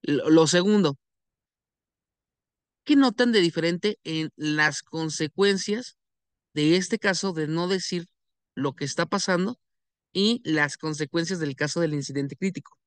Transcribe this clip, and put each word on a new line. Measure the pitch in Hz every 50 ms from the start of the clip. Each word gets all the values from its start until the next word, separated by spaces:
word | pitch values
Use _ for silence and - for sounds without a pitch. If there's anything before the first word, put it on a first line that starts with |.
Lo, | - - 147 131 - 156
lo | 156 165 160
segundo, | 147 160 175 180 202 214 208 185 151 143 _ _ _ _ _ _ _ _ _ _ _ _ _ _ _ _ _ _ _ _ _ _ _ _ _ _ _ _ _ _ _ _ _ _ _ _ _ _
¿qué | - 294
notan | 277 269 254 208 - 247 240
de | 233 208
diferente | 180 170 160 165 160 170 175 175 - 208 208 _ _
en | 160 160 160 160 156 _
las | - 156 151 151 151 151 151 147 -
consecuencias | - _ - 160 160 160 151 - 160 147 _ - 196 202 196 190 - - 208 226 247 - _ _ _ _ _ _ _ _ _ _ _ _ _
de | 147 151 156 165
este | 185 185 - - 220
caso | - 208 185 - - 196
de | 175 160 156 147
no | 160 165 175 180
decir | 196 185 170 - 180 175 170 _ _ _ _ _ _ _ _ _ _
lo | - 135 143 131
que | - 143
está | 139 - - 202
pasando | - - 202 - - 185 175 185 208 247 _ _ _ _ _ _ _ _ _ _ _
y | _ 180 196 214 233 - _
las | 156 156 151 147 143 - -
consecuencias | - 160 151 147 156 139 - 170 165 165 190 175
del | 160 147 135
caso | 131 147 147 - 170
del | 170 160 151
incidente | 147 135 - 135 143 139 139 131
crítico? | _ 185 196 185 - - - _ _ _